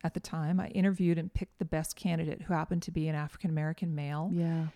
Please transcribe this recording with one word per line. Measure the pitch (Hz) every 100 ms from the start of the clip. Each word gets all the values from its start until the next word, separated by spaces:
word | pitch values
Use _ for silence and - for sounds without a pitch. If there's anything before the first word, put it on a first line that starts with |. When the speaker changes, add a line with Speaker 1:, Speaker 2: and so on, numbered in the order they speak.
Speaker 1:
at | 165
the | -
time, | - 160 151 185
I | -
interviewed | 190 190 185 175 170
and | 170
picked | - - -
the |
best | 165 160 156
candidate | - 185 165 156 -
who | -
happened | 165 156 170
to | -
be | 170 156
an |
African-American | 151 151 - 180 156 151 165 175
male | 147 143 147 175
Speaker 2:
Yeah. | 175 165 165 160